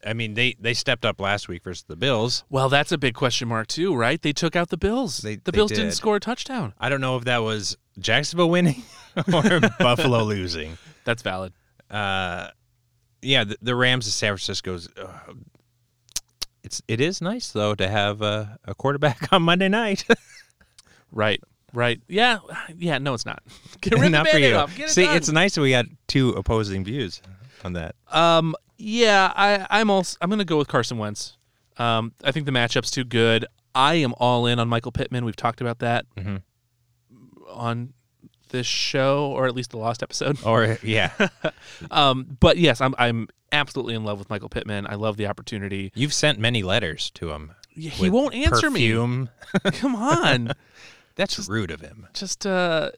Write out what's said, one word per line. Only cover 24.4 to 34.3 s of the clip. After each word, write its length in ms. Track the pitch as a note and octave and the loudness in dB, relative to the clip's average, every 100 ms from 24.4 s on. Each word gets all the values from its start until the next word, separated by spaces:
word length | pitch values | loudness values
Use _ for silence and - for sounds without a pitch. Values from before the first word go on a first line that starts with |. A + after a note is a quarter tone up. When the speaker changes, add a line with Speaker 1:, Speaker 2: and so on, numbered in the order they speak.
| C3+ | 6
Speaker 1:
you. 60 | G#2 | 4
Speaker 2:
off. 180 | - - | 0 -4
Get 120 | D#4 | 0
it 40 | |
Speaker 1:
See, 120 | F3+ | 4
Speaker 2:
done. 120 | F#3 F3 | 4 4
Speaker 1:
it's 120 | D#3 | 2
nice 240 | D#3+ G3 | 2 2
that 60 | E3+ | 2
we 100 | C3+ | 4
got 160 | B2+ A#2 - - | 4 0 -6 -2
two 220 | C#3 B2+ | 2 2
opposing 520 | G2 A2 A2+ G#2 F#2+ | 0 0 0 0 -4
views 400 | F#2+ C#3+ F#2+ - F#2+ F#2+ B2 - | -4 -6 -6 -10 -18 -20 -20 -14
on 100 | F#2 | -8
that. 200 | F2 D#2+ - _ | -8 -8 -14 _
Speaker 2:
Um, 480 | D#3 E3+ E3 D#3+ D#3+ _ - | 2 4 4 2 -4 _ -14
yeah, 540 | G#3+ A#3 A3+ G3 F#3 - | -6 2 4 6 4 2
I, 280 | G3+ G3+ F#3 | 2 2 0
I'm 200 | G#3 A3 | 2 4
also, 280 | G3 E3+ - | 2 0 -4
I'm 80 | F3 | -2
gonna 160 | G#3+ | -2
go 120 | E3+ D3+ | 0 0
with 80 | C#3 | 2
Carson 320 | C3+ A2+ A#2 | 0 -2 -4
Wentz. 380 | G#2 G#2 - - _ _ _ - | -6 -8 -12 -16 _ _ _ -4
Um, 360 | A#2+ A2+ A#2 - | 0 0 -2 -4
I 80 | C#3 | -4
think 140 | D#3 C#3 | -2 -2
the 60 | |
matchup's 380 | B2+ A#2+ C3 A#2 | 0 0 0 -2
too 140 | C3+ | -4
good. 420 | B2 A#2+ A2+ A2+ A#2 _ _ C3 | -2 2 4 2 -2 _ _ 2
I 180 | C#3 | 4
am 180 | E3 C3 A#2+ | 4 0 2
all 280 | B2 | 2